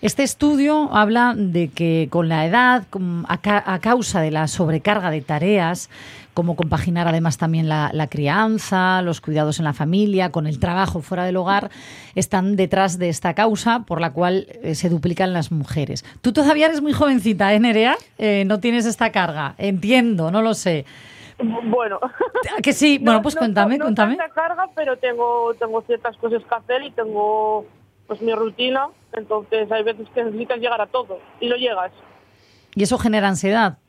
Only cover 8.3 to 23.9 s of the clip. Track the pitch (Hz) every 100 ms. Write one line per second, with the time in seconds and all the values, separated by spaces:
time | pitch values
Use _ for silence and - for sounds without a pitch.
8.3 | 175 220 220 - 190 185 185 180 165 -
9.3 | 151 151 151 160 143 151 185 208 196 180
10.3 | 156 151 147 175 175 190 175 147 180 180
11.3 | 185 180 196 202 - - - - - 190
12.3 | 196 190 202 185 190 190 175 180 165 180
13.3 | 160 220 214 233 233 220 165 165 139 175
14.3 | 190 - - - 156 180 165 175 165 185
15.3 | 180 156 160 139 - 139 - - - 240
16.3 | 247 285 302 311 320 294 262 294 262 208
17.3 | 202 196 208 240 220 226 320 - _ 220
18.3 | 202 196 208 233 240 233 220 226 220 175
19.3 | 151 143 - 196 190 196 254 240 202 160
20.3 | 196 226 214 - 160 135 - - - -
21.3 | - 233 226 233 240 226 196 262 - 403
22.3 | - - 415 - - 302 277 226 226 220
23.3 | 294 233 202 202 269 302